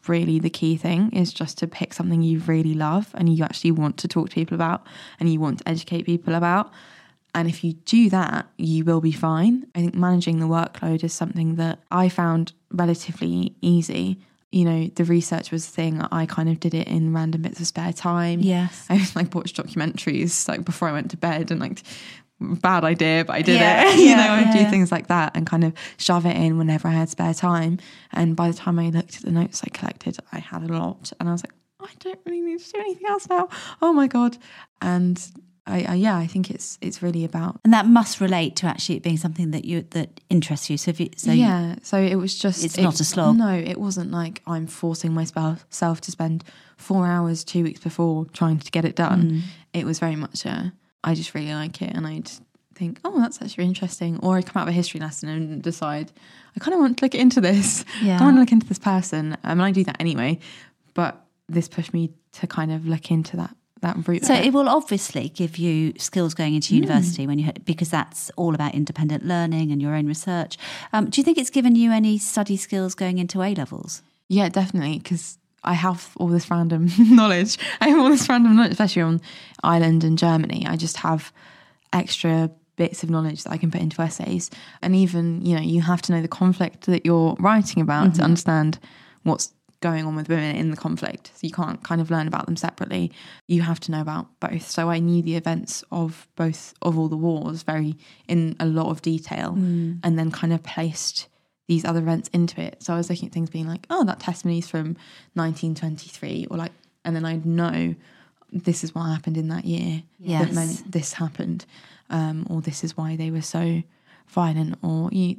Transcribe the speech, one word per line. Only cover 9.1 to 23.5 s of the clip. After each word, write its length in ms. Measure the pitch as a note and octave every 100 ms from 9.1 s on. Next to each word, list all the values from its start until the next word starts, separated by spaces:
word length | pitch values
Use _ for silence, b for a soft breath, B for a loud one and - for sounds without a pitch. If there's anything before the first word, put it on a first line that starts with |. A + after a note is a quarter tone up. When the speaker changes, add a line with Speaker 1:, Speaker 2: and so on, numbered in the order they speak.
Speaker 1:
fine. 540 | D3 D#3+ D#3+ G#3 B3+ -
I 60 | F3
think 140 | E3+
managing 440 | F3 F3+ F3+ E3+ D#3+
the 80 | D#3+
workload 560 | E3 E3 - E3+ D#3+
is 120 | E3
something 400 | - E3 E3 D#3+ E3
that 220 | E3 - _
I 200 | F3+ F#3
found 420 | F3+ E3+ E3 E3 - _
relatively 840 | F3+ E3+ E3 - - - - - -
easy. 560 | F3 F3 E3 - F#3 F#3+ b b _
You 160 | F3+ E3+
know, 200 | D#3+ D#3+ -
the 80 |
research 460 | F3 F3 E3+ E3 -
was 140 | E3 -
the 60 |
thing. 300 | - D#3+ D#3 -
I 140 | E3 D#3+
kind 240 | - D#3+
of 100 | D#3+
did 140 | E3
it 140 | D#3+ -
in 260 | E3 D#3+
random 260 | D#3+ D#3+ D#3+
bits 160 | D#3+ -
of 80 | E3+
spare 260 | - F3
time. 460 | E3 F3 F3 E3+ E3+
Speaker 2:
Yes. 460 | F#3+ F3+ F3+ - -
Speaker 1:
I 40 | G3
would, 200 | F#3 -
like, 180 | F3+
watch 200 | E3+ -
documentaries, 920 | - - - D#3+ - D#3+ - E3+ - -
like, 180 | -
before 240 | F3 - E3+
I 40 |
went 180 | D3+ D#3+
to 40 | E3+
bed 340 | E3+ D#3+ D#3+
and, 80 | E3
like, 240 | - - B B B B _ _
bad 460 | - E3+ F3+ F3+
idea, 400 | D#3+ E3 D#3+ D#3+
but 100 | D#3+
I 80 | -
did 180 | D#3+